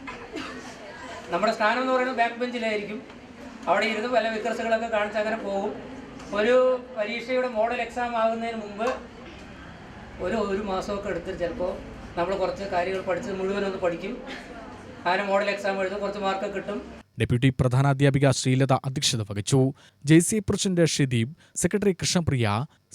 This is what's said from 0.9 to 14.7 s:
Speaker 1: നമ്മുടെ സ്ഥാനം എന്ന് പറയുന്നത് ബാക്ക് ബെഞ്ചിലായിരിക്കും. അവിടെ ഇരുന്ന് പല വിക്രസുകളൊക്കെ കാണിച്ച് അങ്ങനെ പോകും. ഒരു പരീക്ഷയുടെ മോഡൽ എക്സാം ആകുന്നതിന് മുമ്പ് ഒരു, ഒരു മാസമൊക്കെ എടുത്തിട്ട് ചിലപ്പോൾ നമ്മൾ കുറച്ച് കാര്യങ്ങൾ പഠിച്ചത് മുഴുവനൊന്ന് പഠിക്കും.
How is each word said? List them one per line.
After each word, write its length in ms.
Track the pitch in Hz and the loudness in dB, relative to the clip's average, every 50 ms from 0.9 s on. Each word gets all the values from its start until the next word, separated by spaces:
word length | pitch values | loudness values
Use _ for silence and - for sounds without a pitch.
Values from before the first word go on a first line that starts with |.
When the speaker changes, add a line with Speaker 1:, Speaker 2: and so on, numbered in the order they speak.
| - - - - - - - 180 175 | -14 -14 -12 -12 -12 -12 -6 -4 0
Speaker 1:
നമ്മുടെ 180 | 175 202 226 214 - | 2 2 2 2 4
സ്ഥാനം 240 | 214 214 233 254 262 | 2 2 2 2 2
എന്ന് 100 | 262 262 | 2 2
പറയുന്നത് 220 | 254 247 262 254 233 - | 2 2 0 2 2 2
ബാക്ക് 180 | 233 233 226 247 | 2 0 -2 -4
ബെഞ്ചിലായിരിക്കും. 580 | 247 247 240 220 220 214 202 202 208 214 254 - - - - - - - - - - - - - - | -4 -4 -4 -2 -2 -2 -2 -4 -6 -8 -10 -10 -14 -16 -18 -18 -18 -18 -18 -16 -16 -16 -8 -2 2
അവിടെ 180 | 170 - - 226 214 | 2 2 2 2 0
ഇരുന്ന് 180 | 214 226 247 254 | -2 -2 0 2
പല 80 | 226 220 226 220 | 2 2 2 0
വിക്രസുകളൊക്കെ 540 | 214 - 233 - 233 220 226 226 226 233 226 220 | -2 -2 -2 -2 -2 0 0 0 0 0 0 0
കാണിച്ച് 240 | 208 208 208 208 220 208 | 0 0 0 0 -2 -2
അങ്ങനെ 160 | 220 220 220 202 | 0 -2 -4 -4
പോകും. 280 | 196 196 196 202 220 - - - - - - - - - - - - 196 208 | -4 -2 -2 -2 -2 -4 -6 -10 -12 -14 -14 -14 -14 -14 -14 -10 -4 0 2
ഒരു 160 | 214 240 247 254 254 254 254 247 247 - - | 4 6 6 6 6 6 4 2 -2 -6 -4
പരീക്ഷയുടെ 540 | 226 208 214 233 240 233 247 254 254 254 247 226 214 | -4 -2 -2 -2 -4 -4 -2 0 0 0 0 0 0
മോഡൽ 220 | 220 240 247 247 233 | 0 2 0 -2 -4
എക്സാം 300 | 233 - 254 240 240 233 226 220 | -4 -4 -4 -4 -2 0 2 2
ആകുന്നതിന് 360 | 226 226 226 226 233 226 220 208 | 2 2 0 -2 -4 -4 -6 -8
മുമ്പ് 240 | 208 202 202 226 254 262 - - - - - - - - - - - - - - - - - - - - - - - - - - | -8 -6 -2 -2 -2 -2 -4 -6 -12 -16 -16 -16 -16 -16 -16 -16 -16 -16 -16 -16 -16 -16 -16 -18 -18 -16 -16 -16 -16 -10 -6 -4
ഒരു, 100 | 185 226 220 202 196 | -2 0 0 0 0
ഒരു 120 | 190 208 214 196 190 | -2 -2 -2 -2 -2
മാസമൊക്കെ 380 | 185 - - 202 196 202 202 175 | -4 -2 -4 -4 -4 -4 -4 -4
എടുത്തിട്ട് 260 | 170 170 185 185 - 175 | -4 -6 -6 -4 -4 -4
ചിലപ്പോൾ 280 | 165 - - 180 190 202 - - - - - - - - 170 | -4 -2 -2 -4 -4 -4 -6 -10 -14 -14 -14 -14 -8 -4 -2
നമ്മൾ 160 | 175 180 196 190 | -2 0 0 0
കുറച്ച് 240 | 185 175 175 190 196 - 190 | 0 -2 -2 -4 -4 -2 -2
കാര്യങ്ങൾ 300 | 175 175 185 190 190 180 190 | 0 0 0 -2 -2 -2 -2
പഠിച്ചത് 280 | 175 170 - 202 190 185 | -2 -2 -2 -4 -4 -2
മുഴുവനൊന്ന് 400 | 190 190 202 202 202 190 190 - 185 | -2 -2 0 0 -2 -2 -2 0 0
പഠിക്കും. 320 | 175 170 - 185 202 254 254 - - - - - - - - - - | -2 -2 -2 -4 -6 -8 -8 -10 -10 -12 -12 -12 -14 -14 -14 -14 -14